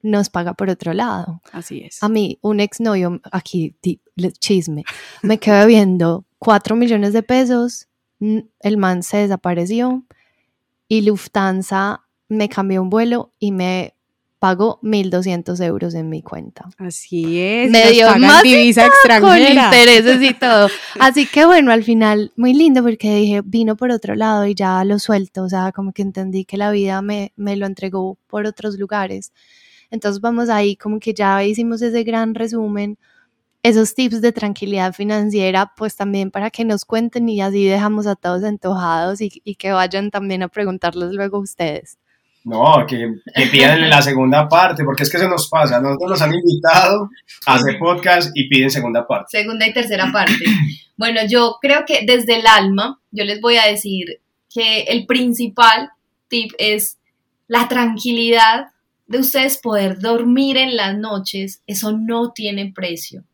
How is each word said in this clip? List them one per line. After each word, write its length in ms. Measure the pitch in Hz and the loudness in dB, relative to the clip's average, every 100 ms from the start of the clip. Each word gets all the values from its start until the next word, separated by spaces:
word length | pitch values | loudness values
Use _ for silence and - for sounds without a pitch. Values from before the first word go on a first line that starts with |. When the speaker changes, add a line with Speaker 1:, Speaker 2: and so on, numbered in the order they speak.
Speaker 1:
nos 280 | 214 208 196 | -2 -2 -2
paga 240 | 180 175 | -4 -8
por 160 | 175 190 | -6 -6
otro 240 | 180 170 | -4 -6
lado. 480 | 170 240 190 170 170 _ | -6 -4 -6 -10 -14 _
Speaker 2:
Así 280 | 165 170 - | -20 -16 -18
es. 180 | - - | -18 -6
Speaker 1:
A 40 | 214 | -2
mí, 300 | 220 196 - | -2 -4 -6
un 200 | 208 208 | -4 -2
exnovio, 600 | 208 - 226 196 180 175 - | -4 -2 -2 -2 -2 -6 -8
aquí, 420 | 185 - 180 160 _ | -10 -6 -6 -6 _
ti-, 200 | 180 - _ | -8 -8 _
le-, 160 | - 180 | -8 -8
chisme, 520 | - - 196 165 147 - - - - | -6 -2 -2 -2 -10 -12 -18 -20 -8
me 160 | 202 220 | -4 -2
quedó 180 | - 202 | 2 6
debiendo 640 | 214 220 196 180 165 170 _ _ | 6 6 4 2 0 -2 _ _
cuatro 380 | - 208 - 226 | 0 0 0 -2
millones 360 | 240 220 202 | 0 0 0
de 100 | 220 | -2
pesos, 640 | 220 254 254 247 240 - _ _ _ _ | 0 0 0 0 -2 -8 _ _ _ _
n-, 260 | 214 214 214 _ | -4 -4 -6 _
el 160 | 202 208 | -4 0
man 240 | 190 180 | 0 -2
se 160 | 175 208 | -4 -2
desapareció 840 | 202 190 180 170 175 226 247 254 _ _ _ _ _ _ _ _ _ | -2 -4 -4 -4 -4 -2 -2 -4 _ _ _ _ _ _ _ _ _
y 140 | 220 | 0
Lufthansa 1000 | 208 202 - 208 196 190 190 196 196 208 _ _ _ | 0 -2 -4 -4 -2 -4 -4 -4 -4 -8 _ _ _
me 200 | 214 208 | -4 -4
cambió 320 | - 196 190 | -4 -2 -2
un 80 | 185 | -2
vuelo 420 | 214 233 240 - _ | -2 0 -2 -6 _
y 140 | 208 | -6
me 420 | 190 185 185 165 _ _ _ _ _ | -4 -4 -4 -8 _ _ _ _ _
pagó 400 | 190 185 220 - | -2 0 -2 -4
mil 300 | 214 208 190 | -4 -2 -2
doscientos 500 | 180 185 175 175 180 | -2 -4 -6 -6 -6
euros 320 | 175 165 170 | -4 -4 -6
en 140 | 165 160 | -8 -8
mi 140 | 160 | -10
cuenta. 480 | 165 170 - - 185 _ | -12 -16 -18 -20 -20 _
Speaker 2:
Así 600 | 185 - - 175 165 170 | -14 -14 -10 -6 -4 -2
es, 320 | 185 226 240 | -2 0 4
Speaker 1:
Me 140 | 226 | 6
Speaker 2:
nos 80 | 226 | 8
Speaker 1:
dio 140 | 233 226 | 8 6
Speaker 2:
pagan 140 | 208 | 6
Speaker 1:
más 200 | 269 311 | 8 8
Speaker 2:
divisa 400 | 254 240 240 226 | 8 6 6 6
Speaker 1:
con 60 | 233 | 8
Speaker 2:
extranjera. 720 | 554 539 226 392 - 269 269 233 | 8 8 8 8 8 8 6 6
Speaker 1:
intereses 560 | 247 240 233 226 254 | 8 8 8 6 4
y 100 | 269 | 2
todo. 360 | 254 254 220 202 202 | 0 2 4 4 0
Speaker 2:
<laughs> 140 | - - | -14 2
Speaker 1:
Así 280 | 262 262 269 | 4 4 0
que 180 | 294 | 4
bueno, 260 | 330 359 269 | 6 6 6
al 120 | 226 | 2
final 480 | 220 226 214 208 214 - | 2 2 2 2 -2 -2
muy 180 | 247 | 2
lindo 280 | 277 320 254 | 4 4 4
porque 320 | 240 220 214 208 | 2 -2 0 2
dije, 260 | 208 202 | 2 0
vino 320 | 202 226 220 214 | -2 -2 -2 -2
por 140 | 247 | -2
otro 240 | 233 202 | -4 -4
lado 320 | 214 220 214 202 | -2 0 0 -2
y 80 | |
ya 280 | 202 196 185 196 | -2 -2 0 0
lo 120 | 202 | -2
suelto, 440 | - 208 185 185 | 0 -2 -2 -8
o 60 | 185 | -6
sea, 220 | 190 190 | -4 -6
como 200 | 190 196 | -6 -10
que 80 | 185 | -8
entendí 460 | 196 190 190 190 185 | -8 -8 -8 -8 -8
que 100 | 196 | -6
la 140 | 208 | -4
vida 320 | 208 196 190 | -2 -2 -4
me, 300 | 202 208 202 - | -6 -8 -10 -8
me 180 | 202 202 | -8 -6
lo 100 | 196 | -8
entregó 500 | 190 190 190 185 190 _ | -8 -8 -8 -8 -12 _
por 180 | 208 214 | -8 -8
otros 320 | 214 214 196 | -8 -10 -8
lugares. 540 | 196 208 190 196 196 _ _ _ _ _ _ | -8 -6 -6 -10 -14 _ _ _ _ _ _
Entonces 320 | 226 208 196 | -8 -6 -4
vamos 260 | 233 233 240 | -4 -2 -2
ahí, 260 | 214 208 196 | 0 -2 -4
como 240 | 208 214 | -8 -6
que 120 | 220 | -6
ya 320 | 214 202 196 | -2 0 0
hicimos 380 | 202 220 233 226 | -2 -2 -4 -4
ese 200 | 240 233 | -4 -4
gran 300 | 226 226 226 | -4 -4 -4
resumen, 600 | 220 226 233 214 202 208 208 _ _ _ _ _ _ | -4 -6 -4 -6 -6 -6 -10 _ _ _ _ _ _
esos 320 | 233 220 214 | 2 2 0
tips 280 | - 254 226 | -2 -4 0
de 100 | 233 | -2
tranquilidad 600 | 233 208 196 202 196 185 | -2 -8 -8 -8 -4 -4
financiera, 800 | 185 208 214 208 208 190 185 196 _ | -4 -4 -2 -2 -2 0 0 -2 _
pues 200 | 214 - | -10 -8
también 340 | 202 196 190 | -6 -4 -6
para 180 | 196 214 | -6 -8
que 140 | - | -6
nos 220 | 233 202 - | -4 -4 -4
cuenten 420 | 226 233 240 233 | -4 -4 -4 -4
y 140 | 208 | -2
así 240 | 196 196 196 | -4 0 0
dejamos 400 | 196 208 214 208 | 0 -2 -2 -4
a 80 | |
todos 280 | 196 180 180 | -4 -4 -4
antojados 800 | 208 208 185 185 175 165 175 202 | -4 -6 -6 -4 -2 -2 -4 -6
y, 220 | 208 - | -8 -10
y 120 | - 196 | -16 -10
que 160 | 196 | -4
vayan 380 | 190 185 190 202 | -2 -2 -4 -6
también 320 | 202 196 185 | -6 -6 -6
a 60 | 180 | -6
preguntarles 640 | - 202 185 170 170 175 | -6 -6 -4 -6 -6 -8
luego 240 | 196 196 202 | -6 -6 -6
a 40 | |
ustedes. 580 | 196 - 165 147 - _ _ _ _ _ | -10 -8 -8 -8 -14 _ _ _ _ _
Speaker 3:
No, 440 | 117 110 139 151 - | -10 2 6 6 4
que, 280 | 123 117 107 - | -6 -6 -10 -8
que 120 | - - | -2 2
pidan 420 | 139 135 160 160 | 4 4 4 4
la 100 | 147 | 2
segunda 480 | 139 131 131 143 151 | 2 0 2 2 2
parte, 340 | 165 185 151 | 2 2 0
porque 200 | 143 131 | -4 -2
es 80 | 143 | -4
que 80 | 175 | -2
se 100 | 185 | -2
nos 180 | 175 - | -2 -2
pasa. 280 | 160 147 123 | 0 0 0
Nosotros 340 | 135 139 180 | -2 -4 -4
nos 100 | 180 | -2
han 100 | 151 | -2
invitado 800 | 170 175 151 160 165 185 208 202 - _ - | 0 0 0 2 4 4 0 -4 -14 _ -8
a 120 | - 131 | 0 2
hacer 220 | 135 120 | 0 -2
podcast 520 | 165 175 143 139 151 | -2 0 2 2 0
y 140 | 143 131 | -6 0
piden 220 | 135 131 | 2 2
segunda 360 | 131 120 117 - | -2 -4 -4 -2
parte. 200 | 202 - 214 | -6 -4 -6
Speaker 4:
Segunda 240 | 214 220 220 | -6 -4 -4
y 80 | |
tercera 360 | 247 226 196 190 | -4 -4 -4 -2
parte. 220 | 208 180 240 | -2 -2 -2
<clears throat> 580 | 180 196 147 - _ - | 0 0 -2 -4 _ -8
Bueno, 240 | 226 226 214 | -4 -2 0
yo 280 | 240 233 226 | 2 0 -2
creo 240 | 277 294 294 | 0 0 0
que 180 | 277 214 | -4 2
desde 300 | 247 233 226 | 0 2 2
el 100 | 220 | 6
alma, 520 | 214 196 196 233 277 _ | 6 4 -2 -4 -10 _
yo 140 | 208 | -8
les 160 | 202 214 | -8 -2
voy 140 | 233 240 | 0 2
a 100 | 214 | 2
decir 540 | 208 202 190 170 - _ _ _ | 0 -6 -8 -8 -14 _ _ _
que 340 | 233 220 220 | -6 -4 -4
el 200 | - 233 196 | -4 -6 -2
principal 840 | 262 247 233 233 220 226 226 277 _ _ _ _ | -2 -2 -4 -6 2 2 2 -4 _ _ _ _
tip 240 | 240 220 - | -8 -8 -6
es 400 | 214 214 208 - _ _ _ _ _ | -4 -2 -6 -10 _ _ _ _ _
la 220 | 233 240 | -2 -2
tranquilidad 1000 | 247 233 214 247 233 233 233 220 233 277 _ _ _ _ | -2 -2 -4 -6 -2 0 4 4 4 -6 _ _ _ _
de 120 | 247 | -4
ustedes 400 | 262 269 269 269 | -2 0 -2 -4
poder 400 | 233 208 196 185 | -4 -2 -2 -4
dormir 580 | 220 233 240 254 277 262 | -2 0 2 2 2 0
en 200 | 262 240 | -2 -2
las 200 | 196 202 | -4 -6
noches. 640 | 220 202 190 196 196 - - | -6 -8 -8 -10 -12 -14 -12
Eso 260 | 196 214 | -8 -6
no 400 | 220 220 233 233 | -6 -4 -4 -6
tiene 400 | 226 208 196 196 | -8 -8 -8 -10
precio. 500 | 190 185 165 - 190 _ | -10 -10 -10 -14 -20 _